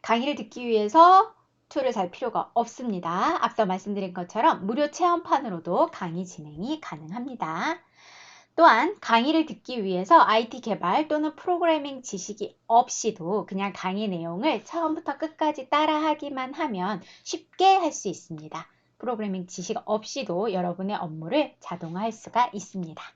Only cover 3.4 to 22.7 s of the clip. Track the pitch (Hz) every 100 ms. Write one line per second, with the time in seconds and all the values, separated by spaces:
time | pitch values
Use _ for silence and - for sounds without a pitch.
3.4 | 233 - 202 185 208 202 190 180 175 214
4.4 | 311 233 190 247 294 - 349 339 339 311
5.4 | 254 175 170 202 330 - 180 165 185 -
6.4 | 151 151 226 311 - 156 156 220 262 247
7.4 | 165 165 269 359 _ _ - - - -
8.4 | _ - 320 226 311 415 - 226 262 320
9.4 | 311 - - 247 190 180 190 330 190 220
10.4 | 233 254 226 196 175 233 302 302 302 302
11.4 | - 349 349 311 285 269 - 190 - 208
12.4 | - _ - 233 247 - 226 214 170 208
13.4 | 202 190 196 185 185 196 214 175 170 175
14.4 | 302 233 - 330 320 320 - 285 311 -
15.4 | 302 294 262 294 311 302 311 302 285 262
16.4 | 254 294 302 190 185 190 - - - 330
17.4 | _ - 370 381 330 - 202 156 - 156
18.4 | 151 160 165 _ _ _ 247 220 208 190
19.4 | 180 - 180 - - 220 - 285 214 175
20.4 | 226 185 180 180 190 208 165 156 160 285
21.4 | 262 _ - 175 165 175 226 226 - 226
22.4 | 247 202 -